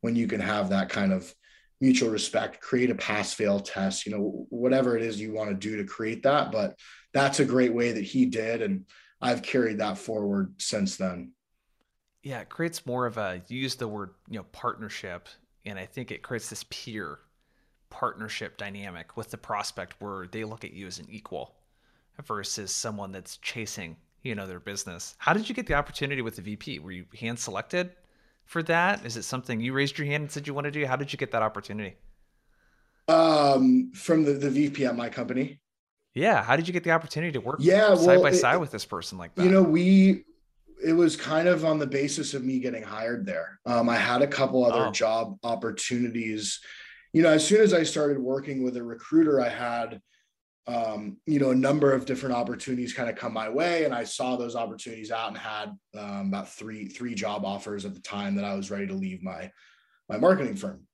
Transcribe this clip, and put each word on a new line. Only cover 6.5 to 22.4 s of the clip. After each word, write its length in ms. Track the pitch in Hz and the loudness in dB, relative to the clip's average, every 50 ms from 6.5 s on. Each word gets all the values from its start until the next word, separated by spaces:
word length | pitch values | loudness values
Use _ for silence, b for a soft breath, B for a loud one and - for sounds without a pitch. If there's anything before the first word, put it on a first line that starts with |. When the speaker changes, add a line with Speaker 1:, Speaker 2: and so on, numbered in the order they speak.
Speaker 1:
But 260 | - 110 104 92 - B B B B B B B _ | -2 -4 -4 -4 -6 B B B B B B B _
that's 240 | 135 139 139 139 - | 2 2 2 2 2
a 60 | 147 | 2
great 280 | 127 120 127 127 123 113 | 4 4 4 4 4 4
way 200 | 117 120 120 113 | 2 0 0 0
that 100 | 110 101 | -2 -6
he 240 | - - 131 127 | -4 2 2 2
did. 340 | - 101 113 110 113 117 113 | 2 2 -2 -2 -2 -2 -2
And 260 | 113 104 98 95 - b b b b b b b | -2 -2 -2 -4 -6 b b b b b b b
I've 220 | - 123 120 - - | -2 -2 -2 -2 -2
carried 360 | - - 127 120 113 107 101 | -2 0 2 2 2 0 -2
that 200 | 107 104 101 98 | -2 -4 -4 -6
forward 560 | - - 113 110 104 101 101 98 95 92 - _ | -8 -6 -4 -2 -2 0 0 0 0 -2 -4 _
since 380 | - - - 107 98 95 - | -6 -4 -2 -2 -2 -2 -2
then. 360 | - 95 92 90 87 85 64 _ _ _ _ _ _ _ _ _ _ _ _ _ _ _ _ _ _ _ | -4 -4 -4 -4 -6 -12 -14 _ _ _ _ _ _ _ _ _ _ _ _ _ _ _ _ _ _ _
Speaker 2:
Yeah, 160 | 139 135 - | -12 -12 -12
it 80 | 95 _ | -12 _
creates 380 | - - 165 170 165 - - | -8 -6 -6 -4 -4 -8 -8
more 200 | 127 123 123 123 | -6 -4 -2 -2
of 120 | 120 110 113 | -2 -2 -4
a, 220 | 104 95 92 90 90 | -4 -4 -6 -8 -10
you 140 | _ 117 127 | _ -10 -6
use 160 | 131 131 - | -6 -6 -6
the 100 | - 123 | -6 -8
word, 240 | 110 104 104 101 92 92 _ _ - | -8 -8 -8 -10 -12 _ _ _ -14
you 100 | - 110 | -14 -14
know, 80 | 92 _ | -14 _
partnership, 800 | _ - - 123 - - 110 104 - - - 98 87 90 _ - - _ _ _ _ _ _ | _ -8 -6 -6 -6 -6 -12 -12 -12 -12 -12 -10 -12 -12 _ -18 -20 _ _ _ _ _ _
and 140 | 101 104 95 | -14 -14 -12
I 80 | 92 | -14
think 240 | 90 _ - 123 - | -14 _ -14 -12 -12
it 120 | 104 - - | -12 -14 -10
creates 280 | - 127 113 - - | -8 -8 -8 -8 -10
this 140 | 110 - - _ | -12 -14 -14 _
peer 500 | - - - - 110 107 95 78 71 - _ _ _ _ _ _ _ _ _ _ _ _ _ _ | -14 -14 -14 -12 -10 -10 -10 -10 -12 -14 _ _ _ _ _ _ _ _ _ _ _ _ _ _
partnership 680 | - - - 117 - - 107 107 - - 113 98 - | -10 -6 -6 -6 -4 -6 -10 -10 -10 -10 -10 -10 -10
dynamic 600 | _ 101 101 98 101 101 101 87 85 82 _ - | _ -12 -12 -12 -12 -14 -14 -14 -14 -16 _ -12
with 140 | - 107 - | -12 -12 -10
the 80 | - 110 | -12 -16
prospect 600 | - - 110 101 104 - - - 92 90 - _ | -10 -6 -6 -4 -4 -6 -8 -10 -12 -12 -12 _
where 260 | - 101 98 95 92 | -12 -10 -10 -10 -12
they 160 | 90 - 110 110 | -10 -10 -10 -10
look 220 | 107 110 113 - | -10 -10 -14 -16
at 80 | - - | -16 -16
you 160 | 87 98 92 | -14 -14 -14
as 100 | 90 87 | -14 -16
an 80 | 78 - | -16 -16
equal 460 | 101 107 - - - 78 64 - _ _ _ _ _ _ _ _ _ _ _ _ _ _ 143 | -18 -18 -16 -12 -10 -10 -10 -12 _ _ _ _ _ _ _ _ _ _ _ _ _ _ -10
versus 480 | - 107 104 | -8 -8 -8